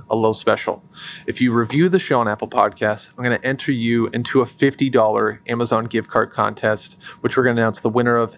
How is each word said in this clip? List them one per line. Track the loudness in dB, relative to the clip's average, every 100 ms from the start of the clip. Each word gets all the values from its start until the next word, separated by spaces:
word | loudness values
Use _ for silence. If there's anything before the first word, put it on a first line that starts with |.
| -2
a | 0
little | 0 0
special. | 0 0 -2 -6 -10 -18 -16 -12 -10
If | 0
you | 2
review | 2 0 2 2
the | 2
show | 2 0
on | 0
Apple | -2 -2
Podcasts, | 0 0 2 -2 -2 -8 -6
I'm |
gonna | -2 -2
enter | -2 -4 -2
you | -2 0 2 0
into | -2 0 0
a | 0
fifty | 0 0 0 2
dollar | 4 4 2 0 -4 -6
Amazon | -4 0 0 0
gift | -4 -2
card | -2 -2
contest, | 0 -2 0 -2 -2 -6 -18 -20 -8
which | -2 0
we're | 2
gonna | 2
announce | 0 0
the | -2
winner | 0 2 2
of | 0